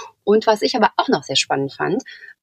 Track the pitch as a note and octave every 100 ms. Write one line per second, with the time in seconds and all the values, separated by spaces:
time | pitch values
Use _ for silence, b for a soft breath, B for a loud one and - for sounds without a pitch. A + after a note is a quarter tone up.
0 | B B - G#3+ A3 G#3 F3 B3+ G#3 -
1 | D4+ E3+ - C3+ - C#3 C#3 - D3 A3
2 | - B B B